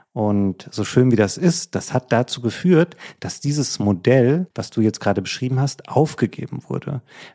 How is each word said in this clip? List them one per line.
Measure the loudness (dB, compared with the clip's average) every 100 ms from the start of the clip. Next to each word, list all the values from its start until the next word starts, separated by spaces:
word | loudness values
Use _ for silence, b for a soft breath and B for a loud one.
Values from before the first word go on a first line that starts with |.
| B
Und | -4 0 0 0 -4 -10
so | -8
schön | 0 2 4
wie | 4
das | 2 2
ist, | 0 0 -4
das | -8 -4
hat | -4 0
dazu | 0 0 -4
geführt, | -6 -2 4 4 4 -4 B B
dass | -12 -6
dieses | -4 -2 -2 -2
Modell, | 0 2 4 4 4 2 -2
was | -8 -8
du | 0
jetzt | 0 0
gerade | -2 -2
beschrieben | -4 -6 -2 0
hast, | -2 -4 -4
aufgegeben | 0 0 0 -4 -4 -10 -12 -8
wurde. | -8 -6 -8 B B B